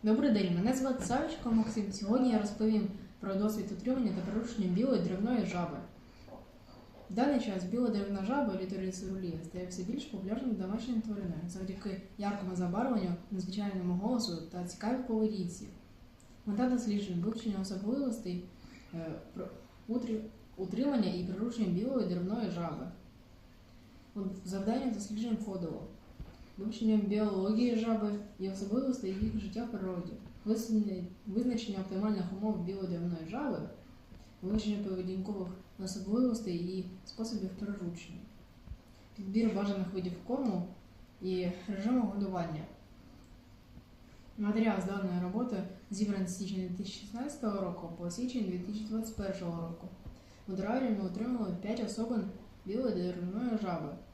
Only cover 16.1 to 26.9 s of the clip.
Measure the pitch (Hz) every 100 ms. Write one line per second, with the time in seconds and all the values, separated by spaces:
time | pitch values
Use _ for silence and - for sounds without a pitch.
16.1 | - - - - 202 254 247 214 202 196
17.1 | 175 196 233 226 196 190 185 208 269 269
18.1 | 214 180 180 - - - - - 170 160
19.1 | 156 - - 180 - - - - 233 226
20.1 | 220 - - - - 185 220 277 269 185
21.1 | 175 180 190 240 226 196 175 240 269 180
22.1 | 175 180 226 208 170 170 151 170 - -
23.1 | - - - - - - - - - -
24.1 | 208 190 - 175 196 202 247 269 202 -
25.1 | 214 240 214 - 185 165 127 - - -
26.1 | - - - - - 208 - 220